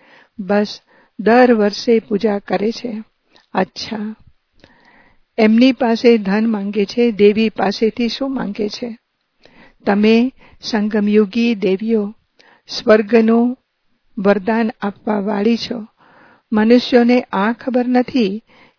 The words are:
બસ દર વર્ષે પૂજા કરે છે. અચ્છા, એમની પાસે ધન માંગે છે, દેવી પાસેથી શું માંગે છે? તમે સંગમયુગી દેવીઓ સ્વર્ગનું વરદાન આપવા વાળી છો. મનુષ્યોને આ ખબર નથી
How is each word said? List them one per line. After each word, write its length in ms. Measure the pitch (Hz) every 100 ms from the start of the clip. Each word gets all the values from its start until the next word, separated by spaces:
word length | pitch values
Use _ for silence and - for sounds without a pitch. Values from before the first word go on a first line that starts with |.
| _ - _ -
બસ 420 | 185 202 208 - _ _ _ -
દર 340 | 202 240 247
વર્ષે 440 | 226 208 202 - 226
પૂજા 400 | - 202 220 202
કરે 340 | - 185 202
છે. 300 | 220 240 214 220 _ _ _ _
અચ્છા, 640 | 190 185 - - 214 214 220 _ _ _ _ _ _ _ _ _ _ _ -
એમની 340 | 214 226 254
પાસે 460 | 254 240 226 240 233
ધન 280 | 196 202 233
માંગે 380 | 214 196 208
છે, 260 | 196 - 240
દેવી 380 | 196 208 214 220
પાસેથી 600 | - 190 - 220 - 233
શું 260 | - 269
માંગે 340 | 262 190 202 240
છે? 300 | - 240 226 _ _ _ _ _ _ - _ -
તમે 460 | 202 214 226 254 - - -
સંગમયુગી 920 | - 220 208 214 208 208 208 233 233
દેવીઓ 600 | 214 196 190 220 226 208 - _ _ _ _ -
સ્વર્ગનું 880 | - - 214 208 233 220 233 240 254 _ _ _ _ _ -
વરદાન 520 | 196 202 190 220 220 -
આપવા 360 | 202 - - 208
વાળી 380 | 196 202 214 233
છો. 300 | - 240 214 _ _ _ _ _ _
મનુષ્યોને 680 | 214 214 247 - 247 240 247
આ 320 | - 196 208
ખબર 340 | 233 - 247 247
નથી 560 | 247 247 262 202 208 - _ _